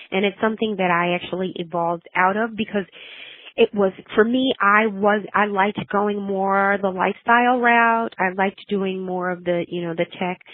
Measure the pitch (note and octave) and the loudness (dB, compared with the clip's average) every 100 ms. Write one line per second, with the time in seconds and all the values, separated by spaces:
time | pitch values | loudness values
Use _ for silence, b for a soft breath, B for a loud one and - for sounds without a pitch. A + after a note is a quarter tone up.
0 | B F#3+ G3+ - A3 A3 A3 G3 F#3 E3+ | B -2 -2 0 -2 -2 -4 0 0 2
1 | F3 F3 - F3+ F#3+ - F3 E3+ E3+ E3+ | 0 -2 -4 -6 -6 -8 -6 -4 -2 -4
2 | - F3 F#3 G3+ A#3 G#3+ A3 G#3 F3+ B | -4 0 0 0 -4 -6 -6 -4 -6 B
3 | B B B B B - A3+ G3+ G3 - | B B B B B 0 2 2 0 -2
4 | - - A3 B3+ C4 - G3+ G#3 A3 G3 | -2 0 2 2 0 2 4 4 2 2
5 | G#3 G#3 F#3+ F#3+ G#3 G3+ G3+ G#3 - G3+ | 2 2 0 0 0 2 0 -2 -4 -2
6 | G#3 G#3 G3 G3 G3 G3 G3 G3+ G3+ F#3 | 0 -2 -4 -2 0 2 2 0 -2 0
7 | F#3 G3+ - A#3 B3 B3+ A#3+ A#3 A#3 A3+ | -2 0 2 4 4 4 4 4 4 2
8 | A3+ - F#3 F#3 G3 - - G3+ F#3+ F#3+ | -2 -2 -2 0 -2 -4 -4 -2 -2 -4
9 | F#3 F3+ F3+ F3 F3 F3 - F3 E3+ E3 | -4 -4 -4 -4 -2 -2 -4 -6 -4 -4
10 | E3+ - F3+ F#3 B | -4 -4 -6 -6 B